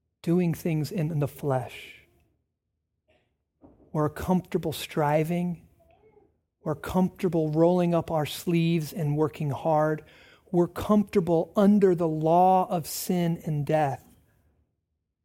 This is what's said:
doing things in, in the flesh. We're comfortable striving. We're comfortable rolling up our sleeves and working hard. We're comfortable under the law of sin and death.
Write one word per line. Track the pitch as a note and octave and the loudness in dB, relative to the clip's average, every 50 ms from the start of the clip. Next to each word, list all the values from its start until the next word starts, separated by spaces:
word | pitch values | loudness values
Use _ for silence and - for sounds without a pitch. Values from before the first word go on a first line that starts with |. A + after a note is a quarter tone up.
| _ _ _ _ - | _ _ _ _ -4
doing | E3 E3+ F3+ F3+ E3+ D3 | 0 0 0 0 0 -2
things | - - F3 D#3 D#3 D3 - | -4 -4 -2 -2 -2 -2 -4
in, | G#3+ F#3+ D3+ D#3+ | -4 -4 -4 -2
in | E3 C#3+ | -2 -2
the | C#3+ | -4
flesh. | B2 - - - C#3+ C3 B2+ A2 - - - - - - - _ _ _ _ _ _ _ _ _ _ _ _ _ _ _ _ _ _ _ _ _ _ _ _ _ _ _ _ _ _ _ _ - - _ _ _ _ - | -4 -4 -6 -4 -4 -2 -2 -4 -8 -12 -18 -18 -20 -20 -20 _ _ _ _ _ _ _ _ _ _ _ _ _ _ _ _ _ _ _ _ _ _ _ _ _ _ _ _ _ _ _ _ -20 -20 _ _ _ _ -4
We're | D#3 D3+ D3+ | -2 -2 -2
comfortable | - - - F#3 F#3 F3 - - - F3 D#3+ D#3+ - | -2 -4 -4 -2 -2 -2 -2 -4 -6 -6 -4 -6 -8
striving. | - - - - D#3+ D3 D3 D3+ D#3+ D#3 E3 F3 F3 F3+ F3+ E3+ - - _ _ _ _ _ _ _ _ _ _ _ _ _ _ _ _ _ _ _ - | -8 -12 -6 -4 -2 0 2 2 0 0 0 -2 -4 -4 -4 -6 -10 -14 _ _ _ _ _ _ _ _ _ _ _ _ _ _ _ _ _ _ _ -8
We're | D#3+ D3 | -8 -8
comfortable | D3+ - - - F#3 F#3 F3+ - - G3 F3+ E3+ E3 D#3 D#3 | -6 -6 -4 0 0 0 0 -2 -4 -4 -2 0 0 0 0
rolling | D3+ D#3+ E3 E3+ F3+ F3+ F3 E3+ E3+ | 2 4 4 4 4 2 2 0 0
up | E3 D#3+ - | 0 -2 -2
our | E3 D#3 D3 | -2 -4 -4
sleeves | - - - - F3+ E3+ E3+ E3 E3 E3+ E3 D#3 C#3 | -4 -6 -6 -4 0 0 2 2 2 0 0 -2 -6
and | - F#3+ D#3 C#3+ D3 | -6 -4 -4 -2 0
working | D3+ D#3 D3 - - D#3 C#3+ | 0 -2 -2 -2 -4 -6 -6
hard. | C3 - - E3 D#3+ D3+ D#3 D#3 D#3 D#3 - - - - - - - _ _ _ | -6 -4 -2 0 2 2 2 0 -2 -4 -8 -14 -20 -20 -20 -20 -20 _ _ _
We're | - F3 F3 | 0 0 0
comfortable | E3 - - - - G#3+ G#3 G3+ - - G#3 E3 F3 E3+ D#3+ E3+ - - | 0 -2 -4 -2 2 2 2 2 2 0 0 2 2 2 2 0 0 2
under | A3 G3 G3 G#3 G#3 G3 F#3+ F3 | 4 6 6 6 6 6 4 4
the | E3 F3 | 2 0
law | D#3+ D#3 D#3 D#3 D#3+ E3+ F3 F#3 F#3 F#3+ F#3 F3+ | -2 -2 0 2 2 4 6 6 6 4 4 2
of | - F#3+ F3 - | 0 -2 -4 -4
sin | - - - - - F#3 F3+ E3+ E3 E3 E3+ - | -6 -10 -8 -4 -2 -2 0 0 0 -2 -4 -4
and | - D3+ D3 C#3+ | -4 -4 -4 -2
death. | - D#3 D#3 D3+ C3+ B2+ - - - _ _ _ _ _ _ _ _ _ _ _ _ _ _ _ _ _ _ _ _ _ _ | 0 0 0 0 0 -2 -6 -12 -18 _ _ _ _ _ _ _ _ _ _ _ _ _ _ _ _ _ _ _ _ _ _